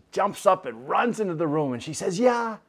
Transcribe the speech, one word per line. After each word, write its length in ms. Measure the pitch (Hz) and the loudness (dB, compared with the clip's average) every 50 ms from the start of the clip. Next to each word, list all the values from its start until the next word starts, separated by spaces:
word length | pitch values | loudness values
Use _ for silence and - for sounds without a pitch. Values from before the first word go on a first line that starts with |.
| - _ | -18 _
jumps 340 | - 190 190 208 - - - | -2 -2 0 0 -2 0 4
up 200 | 202 185 190 - | 4 4 4 2
and 220 | 135 113 113 127 147 | -6 -10 -10 -6 -2
runs 320 | 175 202 226 240 202 208 | 0 2 2 2 0 -2
into 140 | 214 190 170 | -2 -2 -2
the 120 | 156 170 | 0 0
room, 260 | 156 143 156 151 135 | 0 0 0 0 0
and 100 | 127 120 | -2 -4
she 100 | 120 160 | -6 -8
says, 260 | 151 - - 196 180 170 | -8 -6 -4 -4 0 2
Yeah. 400 | 240 247 240 240 233 226 220 202 _ | 4 4 4 2 -2 -4 -6 -10 _